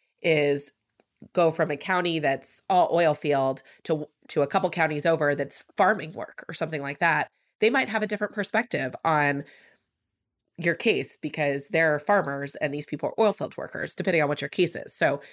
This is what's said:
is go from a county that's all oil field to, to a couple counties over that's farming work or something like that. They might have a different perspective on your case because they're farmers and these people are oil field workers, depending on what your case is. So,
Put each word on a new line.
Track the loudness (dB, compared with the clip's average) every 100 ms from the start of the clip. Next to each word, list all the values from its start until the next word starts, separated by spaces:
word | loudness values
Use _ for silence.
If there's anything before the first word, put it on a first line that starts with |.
| _ _
is | 2 4 4 2 -4 -12 _ _ _ _ -6
go | 2 2
from | 2 0
a | -2
county | -2 0 0 0
that's | 0 -2 -4 -8 0
all | 4 4
oil | 4 2
field | 2 2 2 2 -2 -8 _
to, | -4 -4 -4 _ -4
to | 0
a | 2
couple | 2 0
counties | 2 0 0 0
over | 2 2
that's | 0 -2 -8 -6 2
farming | 2 2 -2
work | -10 -12 -12 -14
or |
something | -6 -6 -4
like | -6 0
that. | 2 2 0 _ _ _
They | 2
might | 2 0
have | -2
a | -2
different | -4 -4
perspective | -4 -2 -2 -2 -2 -4 -2
on | 0 2 2 0 -6 -16 _ _ _ _ _ _ _ _ _ -4
your | -2
case | 0 2 0 -2 -8
because | -8 -2 -2 -2 -2
they're | 0 2 2
farmers | 2 2 0 -4 -8 -4
and | -4
these | -4 -6
people | -6 -4
are | 0
oil | 0
field | 0 -6 -8
workers, | -10 -8 -8
depending | -4 0 2
on | 2
what | -2
your | -4
case | 0 0 -2
is. | -10
So, | -2 0 0 -6